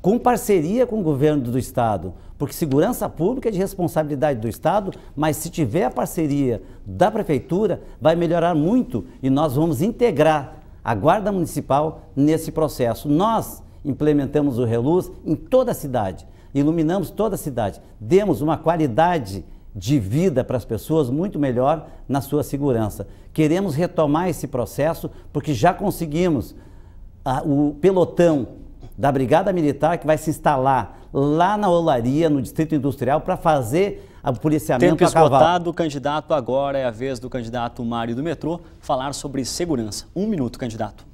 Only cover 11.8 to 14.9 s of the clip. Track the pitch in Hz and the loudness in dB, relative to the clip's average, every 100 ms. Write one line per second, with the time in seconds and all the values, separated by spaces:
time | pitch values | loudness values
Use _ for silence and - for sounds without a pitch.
11.8 | 156 156 - - 143 156 160 151 151 - | 0 -6 -10 0 2 2 -2 -2 -2 0
12.8 | 117 113 151 147 208 226 127 - - - | -2 -2 0 2 2 0 -2 -10 -18 -12
13.8 | 147 131 151 147 135 147 143 117 123 117 | -8 0 2 2 2 0 0 0 0 0
14.8 | 127 | 2